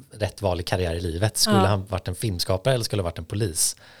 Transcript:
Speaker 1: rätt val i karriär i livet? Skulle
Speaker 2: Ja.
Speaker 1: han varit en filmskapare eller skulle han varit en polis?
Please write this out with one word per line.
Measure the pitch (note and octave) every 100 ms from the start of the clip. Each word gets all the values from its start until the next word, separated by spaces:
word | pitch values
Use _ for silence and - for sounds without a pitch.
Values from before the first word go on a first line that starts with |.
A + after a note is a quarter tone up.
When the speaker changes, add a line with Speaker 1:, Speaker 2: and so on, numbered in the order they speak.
| -
Speaker 1:
rätt | G#2+ G2+ -
val | G2+ F2
i |
karriär | E2+ F#2+ F2
i | E2+
livet? | F2 E2 G#2+ -
Skulle | - G3+
Speaker 2:
Ja. | F#3+
Speaker 1:
han | G2 F#2+
varit | F#2 -
en |
filmskapare | F2+ A#2 F2+ - F#2+ C3+
eller | C3
skulle | G#2+ G#2
han |
varit | F2 -
en |
polis? | E2 G2+ A2 D#2+ - - - -